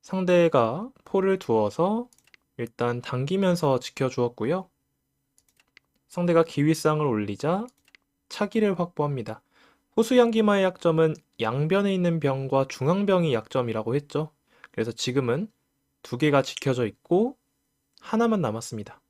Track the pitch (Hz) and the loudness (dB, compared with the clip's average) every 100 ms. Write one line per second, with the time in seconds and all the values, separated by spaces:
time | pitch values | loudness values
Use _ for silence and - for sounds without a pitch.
0 | - 190 180 180 170 143 113 143 247 _ | -6 -4 4 4 6 4 2 -2 -10 _
1 | - 190 190 190 - 113 104 - 180 220 | -4 0 0 -2 0 0 0 0 0 -2
2 | 247 _ _ _ _ - 117 - 120 120 | -6 _ _ _ _ -12 -12 -4 -4 -4
3 | - 127 139 190 190 175 147 127 - - | -6 -6 -4 0 0 0 0 0 -4 -4
4 | 131 - 120 - 110 180 180 _ _ _ | -4 -2 -4 -2 -4 -4 -6 _ _ _
5 | _ _ _ _ _ _ _ _ _ _ | _ _ _ _ _ _ _ _ _ _
6 | _ - 175 165 160 - 147 156 160 151 | _ -4 2 4 2 2 2 2 0 0
7 | 151 107 104 101 147 185 247 _ _ _ | 0 0 -2 -4 -2 -2 -4 _ _ _
8 | _ _ _ - 208 226 208 180 175 - | _ _ _ -6 -4 0 0 0 -4 -2
9 | 147 135 110 110 _ _ _ _ _ - | -4 -4 -8 -14 _ _ _ _ _ -2
10 | 226 247 233 226 208 202 190 185 170 160 | 4 6 6 4 2 4 2 0 0 4
11 | 160 156 _ - 110 127 156 190 202 190 | 2 0 _ -4 -4 -2 0 2 2 0
12 | 175 165 139 135 135 135 135 - 135 190 | 0 0 0 -2 0 0 0 -2 -2 0
13 | 202 185 165 117 - 135 120 110 107 139 | 2 2 2 0 -2 -4 -2 -4 -2 -4
14 | 143 147 156 _ _ _ - - 117 120 | -2 -6 -6 _ _ _ -14 -6 -6 -4
15 | - 131 123 131 220 _ _ _ _ _ | -2 -2 0 -2 -4 _ _ _ _ _
16 | - 123 151 143 135 - 143 123 113 - | -10 -2 2 2 0 -4 -4 -2 -4 -6
17 | _ 175 233 - _ _ _ _ _ _ | _ 0 0 -4 _ _ _ _ _ _
18 | - 226 233 214 127 113 - 110 104 - | -4 0 0 0 -2 -4 -10 -12 -12 -18